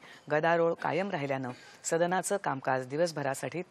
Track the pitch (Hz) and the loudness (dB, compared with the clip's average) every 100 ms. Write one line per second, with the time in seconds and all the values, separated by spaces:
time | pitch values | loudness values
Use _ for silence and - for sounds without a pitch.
0 | - - - 147 165 170 165 - - 151 | -12 -18 -2 2 4 4 4 2 0 0
1 | 196 180 143 135 127 - - - - 165 | -2 -2 -2 -2 -4 -10 -16 -14 -2 2
2 | 175 185 175 202 151 139 139 131 127 147 | 2 2 0 -2 -2 -2 0 0 0 0
3 | 175 151 135 135 135 156 185 | 0 0 -4 -2 -4 -6 -4